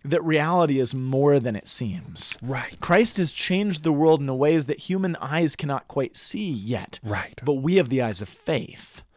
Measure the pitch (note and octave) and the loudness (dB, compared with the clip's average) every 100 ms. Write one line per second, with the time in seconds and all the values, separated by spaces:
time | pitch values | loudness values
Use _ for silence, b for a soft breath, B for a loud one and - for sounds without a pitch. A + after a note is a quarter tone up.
0 | C#3+ E3 D#3+ D#3 D#3 F3+ D#3 C3+ A#2+ C3 | -2 0 2 2 2 2 2 2 0 -2
1 | C3 C3 C#3+ C#3+ A#2+ G#2 - - A#2 F2+ | -2 2 4 4 2 -4 -4 -4 -4 -6
2 | - E2 - - A#2+ B2+ - - - F#3 | -8 -4 -4 -4 -6 -6 -8 -8 2 4
3 | A3+ - E3 - - F#3 G#3 D#3 D#3+ D3 | 4 2 -2 -2 -2 0 0 0 0 4
4 | D#3+ D#3 C#3 C3 D3 D#3+ C3+ - - F#3+ | 6 4 2 2 4 4 0 -4 -2 -2
5 | F#3 - C3+ D#3+ D#3+ - D3 C3+ - C#3+ | -2 -4 -4 0 0 0 -4 -4 -4 -4
6 | C3 - - G#3 G3 A#2 G#2 A#2+ - - | -4 -4 -6 -4 -4 -4 -4 -6 -6 -10
7 | G#2+ G2 - - C3 C#3 D3 F#3 B2+ C3 | -6 -6 -6 -4 -2 0 2 2 2 0
8 | A#2 F#2 G2+ - - D3+ - - - - | -2 -4 -8 -8 -4 -4 -6 -14 -20 -20
9 | - | -18